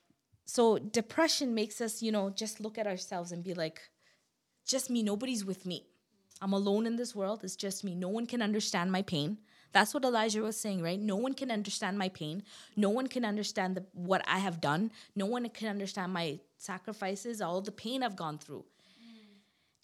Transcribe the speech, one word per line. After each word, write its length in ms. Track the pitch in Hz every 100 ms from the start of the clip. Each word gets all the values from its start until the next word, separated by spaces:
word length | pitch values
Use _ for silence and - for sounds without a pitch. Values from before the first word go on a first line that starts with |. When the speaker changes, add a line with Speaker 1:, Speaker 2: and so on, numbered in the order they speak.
| _ _ _ _ -
Speaker 1:
so 320 | - 226 208
depression 760 | 208 226 214 - 320 - 269
makes 280 | 220 214 -
us, 200 | 226 -
you 100 | 226
know, 180 | 208 196
just 300 | 196 214 -
look 160 | 214 220
at 100 | 208
ourselves 440 | 180 - 185 175
and 120 | 175
be 100 | 180
like, 360 | 175 160 - - _ _ _ _ _ _ _ -
"Just 240 | 262 262
me. 140 | 240
Nobody's 400 | 208 208 254 233
with 220 | 196 185 185
me. 220 | 165 - _ _ _ _ -
I'm 140 | 196
alone 320 | 196 202 208 226
in 100 | 233
this 200 | 240 208
world. 280 | 190 214
It's 120 | 190 -
just 280 | 196 190
me. 120 | 196 180
No 120 | 185
one 200 | 220 233
can 140 | 240
understand 500 | 208 214 - 190 180
my 100 | 185
pain." 380 | 196 160 151 214 - - -
That's 200 | 196 214
what 120 | 294 254
Elijah 360 | 233 226 214
was 160 | 220 214
saying, 240 | 214 185
right? 180 | 165 190
"No 180 | 208 196
one 160 | 254
can 180 | 262 262
understand 480 | 214 196 - 196 202
my 80 | 190
pain. 360 | 190 151 180 - - - -
No 120 | 202
one 180 | 233 262
can 180 | 254 226
understand 500 | 208 202 - 185 185
the, 100 | 185
what 340 | - 180 185 -
I 140 | 185
have 220 | 196 170
done. 300 | 143 156 220 - -
No 120 | 202 196
one 220 | 240 233
can 180 | - 220
understand 460 | 202 196 202 180
my 260 | 180 170 147 - -
sacrifices, 840 | - 185 - 214 190 202 240 220
all 200 | 170 185
the 100 | 202
pain 300 | 202 220 262
I've 140 | 247 185
gone 220 | 165 147
through." 240 | - 120
Speaker 2:
Mm. 600 | - _ _ - 233 220 214 - _ _ _ _